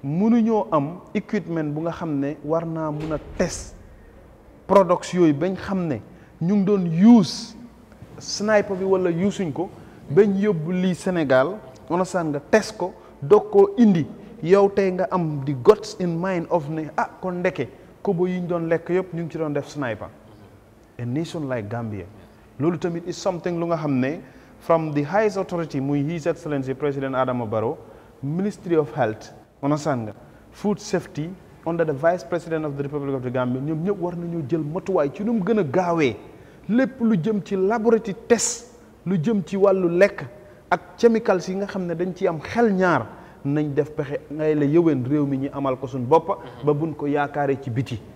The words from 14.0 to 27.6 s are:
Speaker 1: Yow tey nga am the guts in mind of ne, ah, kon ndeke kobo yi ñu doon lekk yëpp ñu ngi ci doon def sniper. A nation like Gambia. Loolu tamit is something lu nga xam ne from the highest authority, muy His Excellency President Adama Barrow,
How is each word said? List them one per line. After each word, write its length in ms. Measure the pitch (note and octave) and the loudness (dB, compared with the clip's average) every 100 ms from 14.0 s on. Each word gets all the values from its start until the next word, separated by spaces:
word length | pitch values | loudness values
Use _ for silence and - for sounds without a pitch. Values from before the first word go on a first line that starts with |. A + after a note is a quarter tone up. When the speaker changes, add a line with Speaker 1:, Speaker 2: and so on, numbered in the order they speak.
| C#3+ - - - | 0 -8 -18 -8
Speaker 1:
Yow 260 | D#3 G3 G3 | 4 4 4
tey 220 | G3 G3 | 2 0
nga 160 | F#3 F#3 | 0 -2
am 320 | F3+ D#3+ D3 | 0 -2 -4
the 80 | C3+ | -4
guts 420 | C3+ A#2+ G#3+ - - | 2 4 4 2 -6
in 220 | F3+ E3 | -4 -2
mind 260 | F#3 F3+ E3 | -2 -4 0
of 180 | E3+ D3 | -2 -2
ne, 180 | D#3+ D3+ F#3 | -8 -6 -4
ah, 120 | A#3 - | -4 -6
kon 200 | F#3 F3+ | -8 -2
ndeke 280 | F3+ - B2 - - - | -2 -2 -8 -8 -20 -6
kobo 240 | - F3 F#3 | -2 0 0
yi 120 | F3+ | -2
ñu 60 | F3 | -2
doon 220 | F3 E3 | -4 0
lekk 200 | E3 E3 | -2 0
yëpp 240 | F3+ F#3 | -2 -2
ñu 80 | E3 | -8
ngi 60 | E3+ | -8
ci 60 | D#3+ | -6
doon 120 | D#3 | -4
def 160 | C#3+ - | -4 -6
sniper. 400 | D3 B2+ G#2+ F#2+ - - - - - - - - - | -6 -6 -6 -10 -16 -20 -20 -20 -20 -20 -20 -20 -10
A 60 | |
nation 440 | A#2+ C3 E3 E3+ C#3+ | -6 -4 -4 -6 -4
like 200 | B2 G#2 | -4 -4
Gambia. 380 | A#2 A2+ G2+ F2+ - - - - - | -6 -6 -8 -12 -16 -20 -20 -20 -2
Loolu 200 | D3+ E3+ | -2 0
tamit 280 | F3+ E3+ E3+ | -4 -6 -8
is 100 | E3+ | -4
something 440 | G3+ F3 F3+ E3+ | -4 -2 -4 -2
lu 60 | E3+ | -2
nga 100 | E3 | -2
xam 240 | D3+ C3 | 0 0
ne 200 | B2+ E3 - - - - | 0 -4 -12 -20 -20 -20
from 320 | - E3 D#3 | 2 2 2
the 100 | D3 | -2
highest 340 | C#3+ G3 G#3+ G3 | 0 2 2 0
authority, 420 | F#3+ F3+ D#3+ C#3 | -4 -4 -4 -4
muy 220 | C3+ C#3+ | 0 0
His 240 | C#3+ E3+ E3+ | 0 -2 -2
Excellency 480 | D#3+ D#3 C#3+ C3 | -4 -4 -4 -4
President 400 | C3 C#3+ C#3 C3+ | -4 -2 -2 -2
Adama 340 | C3 C3 B2 A2+ | 0 0 0 -2
Barrow, 300 | A2 | 0